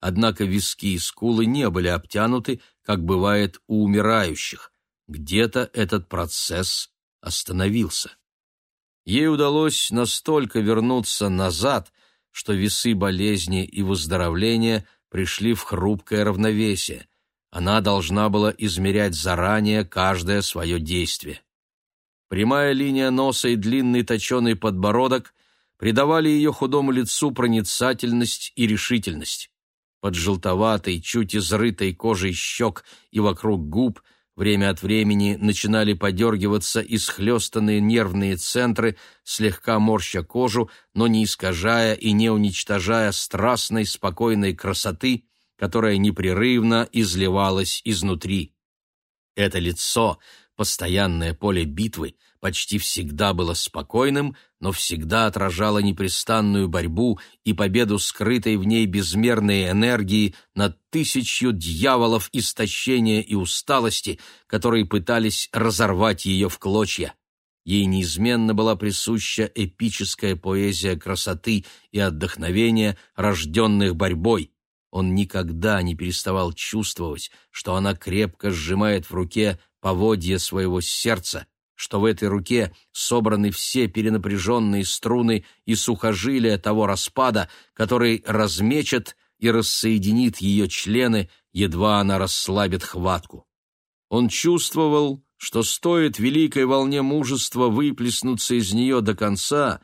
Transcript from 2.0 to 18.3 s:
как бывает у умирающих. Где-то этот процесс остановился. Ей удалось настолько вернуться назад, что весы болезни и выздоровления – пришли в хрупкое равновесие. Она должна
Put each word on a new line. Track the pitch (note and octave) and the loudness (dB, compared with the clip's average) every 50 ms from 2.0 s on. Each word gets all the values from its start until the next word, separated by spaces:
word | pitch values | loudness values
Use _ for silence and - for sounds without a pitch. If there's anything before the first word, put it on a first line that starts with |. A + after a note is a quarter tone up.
| - - - G#2 G#2+ A#2 B2+ B2+ A#2+ - B2+ A#2 - _ _ _ _ | -4 -4 -4 -2 0 0 0 0 -2 -4 -6 -8 -8 _ _ _ _
как | - G#2 F#2 E2 | -2 -2 -2 0
бывает | E2+ F#2+ F2+ F#2+ G2+ G#2 G#2 G#2 F#2 - - _ - | 0 2 2 2 2 2 2 2 0 -4 -8 _ -2
у | A2 G#2+ G#2 | 0 2 2
умирающих. | G2+ G2+ G#2 G#2 A2 A2+ A2 G2 E2+ D#2 - - - - - - - _ _ _ _ _ _ _ | 4 4 4 4 4 2 2 2 0 -2 -6 -8 -10 -10 -12 -18 -20 _ _ _ _ _ _ _
Где-то | - D#2 D#2+ D2 D2 F2+ G#2+ A#2 A2 - B2+ B2+ - - | -16 -14 -14 -8 -2 0 0 0 2 0 -2 -4 -4 -2
этот | - G#2 F2 G#2+ G2+ F2 - | -4 -2 0 -2 -2 -4 -4
процесс | - F2 F2 E2+ - - - - E2+ F2+ F#2+ - - - - - _ _ _ _ _ _ | -6 -6 -6 -6 -6 -6 -6 -4 -4 -4 -4 -4 -4 -6 -6 -10 _ _ _ _ _ _
остановился. | - F2 F2 - - - F#2 F2+ F#2+ G2+ G#2+ A#2 G#2+ E2 - - - - - _ _ _ _ _ _ _ _ _ _ _ _ _ _ _ _ _ _ | -12 -8 -8 -8 -6 -4 -2 0 0 0 2 0 0 -2 -4 -6 -8 -8 -12 _ _ _ _ _ _ _ _ _ _ _ _ _ _ _ _ _ _
Ей | E2+ G2 C3+ D#3 D#3+ | -2 0 2 2 2
удалось | D3+ C#3+ D3 C#3+ D3 D3+ D#3 D3+ B2 - - - | 2 2 2 2 2 2 2 0 0 0 -2 -2
настолько | A2 A#2+ B2 A2 - - - - D#3 D3+ C3+ A2 - A#2 | 0 0 -2 -2 -2 -4 -2 -2 0 0 0 -2 -2 -2
вернуться | G#2 G#2 A2+ A2 A2 B2 B2+ B2+ G#2 - - - G#2 G2 | 0 2 2 2 2 0 0 0 -2 -2 -4 -2 -2 0
назад, | F#2 F#2 F#2+ F#2 E2+ D#2 G#2 C#3 C3+ A2+ - - _ _ _ _ _ _ _ _ | 0 0 0 0 0 0 0 0 0 -2 -4 -6 _ _ _ _ _ _ _ _
что | - - - - G#2 | -18 -10 -6 -2 -2
весы | F#2 G2 G#2 - - - A#2+ A2+ | 0 0 0 0 0 0 0 0
болезни | F#2+ G2 G2 F#2+ F2+ G2+ G#2+ G#2 F#2 D#2+ F2 F#2+ F#2 F#2 | 2 0 0 0 0 0 0 0 0 -2 -2 -2 -2 -4
и | - - G2 G2 | -4 -4 -4 -2
выздоровления – | F#2 G2 E2+ D2+ D#2 F#2+ F2+ F2+ E2+ E2 F2 G#2 A2+ A#2 A2+ A2+ A2+ A2+ G#2+ - - _ _ _ _ | -2 -2 -2 -2 -2 -2 0 0 0 0 0 0 2 2 2 2 2 0 0 -2 -8 _ _ _ _
пришли | - F#2+ F#2+ E2+ - - G2+ A#2 A2+ | -6 -4 -4 -4 -4 -2 0 0 0
в | G2 - | -2 -4
хрупкое | - G2+ F2 F2+ G2+ G#2+ G2+ - - A2 G#2 G#2 | -6 -4 -2 0 0 0 -2 -4 -4 -2 0 0
равновесие. | G#2 G2 F#2 G#2+ G#2+ G#2+ G#2 A2 G#2+ G2 F2+ - - - B1 - _ _ _ _ _ _ _ _ _ | 0 0 0 0 0 2 2 0 0 0 -2 -4 -6 -8 -10 -14 _ _ _ _ _ _ _ _ _
Она | - F2 F2 F#2+ G#2 A2 | -8 -4 0 2 2 2
должна | F#2+ G#2 G2+ G2 F2 E2 F#2+ G#2 G#2+ G#2+ | 2 2 2 0 0 0 0 2 2 2